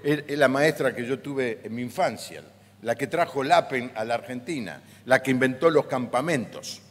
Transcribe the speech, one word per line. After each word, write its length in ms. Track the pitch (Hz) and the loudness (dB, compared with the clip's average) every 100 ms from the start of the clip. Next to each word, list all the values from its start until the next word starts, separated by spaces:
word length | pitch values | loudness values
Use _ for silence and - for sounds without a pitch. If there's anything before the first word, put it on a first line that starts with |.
es, 200 | 143 147 143 | 0 0 -2
es 100 | 147 | 4
la 120 | 135 | 4
maestra 440 | 135 156 156 135 | 6 2 2 -2
que 120 | 110 120 | -2 -4
yo 140 | 131 | -4
tuve 420 | 143 135 123 110 | -4 -4 -2 -4
en 120 | 107 117 | -8 -8
mi 60 | |
infancia, 640 | 123 - 165 107 - 78 76 - - _ | -8 -2 -2 -2 -12 -14 -18 -20 -20 _
la 140 | 110 117 | -4 -2
que 120 | 139 | -2
trajo 340 | 165 165 143 | 0 0 0
Lapen 480 | 135 135 - 131 120 110 | 4 2 2 -4 -4 -6
a 80 | |
la 120 | 113 117 | -2 -4
Argentina, 680 | - 123 147 156 95 71 - - 120 | -4 -10 -8 -8 -8 -12 -18 -18 4
la 160 | 127 | 4
que 100 | 139 | 4
inventó 380 | 127 127 127 165 | 2 2 4 4
los 160 | 151 - | 4 2
campamentos 960 | 131 117 120 156 147 101 73 - - - | -4 -2 -2 0 -2 -2 -10 -12 -14 -18